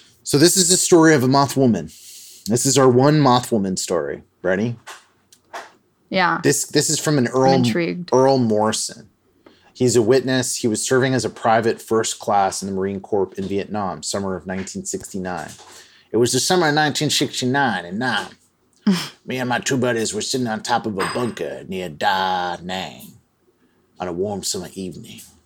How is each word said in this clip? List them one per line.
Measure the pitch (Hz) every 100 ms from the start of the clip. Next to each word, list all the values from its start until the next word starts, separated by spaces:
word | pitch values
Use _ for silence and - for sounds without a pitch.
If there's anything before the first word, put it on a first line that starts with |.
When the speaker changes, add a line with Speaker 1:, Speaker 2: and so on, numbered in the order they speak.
| _ _
Speaker 1:
so | - 143
this | 170 190
is | 175
the | 185
story | - 175 160
of | 151
a | 127
moth | 139 139 135
woman. | 127 95 76 - - - - - -
This | 123 135
is | 131
our | 131
one | 123 139 151
moth | 139 123 -
woman | 113 98 92
story. | - 87 71 - - _
Ready? | 90 95 117 120 - - _ _ _ _ _ - - _ _ _ -
Speaker 2:
Yeah. | 190 170 165
Speaker 1:
This, | 143 143 -
this | 151 147
is | 151
from | 156 147
an | 117
Earl, | 131 131
Speaker 2:
I'm | 135
intrigued. | 120 139 170 87 175
Speaker 1:
Earl | 127 131 135
Morrison. | 113 107 107 107 - - - _ _ _ - _ _
He's | - 127 120
a |
witness. | 107 131 131 131 123 -
He | 120
was | 107 -
serving | 131 131
as | 131
a | 104
private | - 120 113 110 -
first | - 110 110 -
class | - 101 95 -
in | 98
the |
Marine | 95 98 98
Corps | - 101 92 -
in |
Vietnam, | 95 98 87 104 95 76
summer | - 101 98 92
of | 87
nineteen | 95 92 98
sixty-nine. | - - - 98 92 85 76 - - - - _ -
It | 110
was | 120
the | 127
summer | - 180 160
of | 151
nineteen | 151 123 147
sixty-nine | - - - 127 139 135 92
and | 85 98
nine. | 127 104 95 - _ _ _ _
Speaker 2:
<laughs> | 208 175 151 - -
Speaker 1:
Me | 127
and | 127
my | 120
two | - 135
buddies | 123 117 107
were | 104
sitting | - 131 120
on | 107
top | - 117 113
of | 95
a | 87
bunker | 123 120 - 78 67 69
near | 95 90
Da | 76 92 95 95 90 90 87
Nang | 87 92 82 62 - - _ _ _ _ _ _ _ -
on | 90
a |
warm | 87 104 98
summer | - 98 87
evening. | 95 92 - - - - _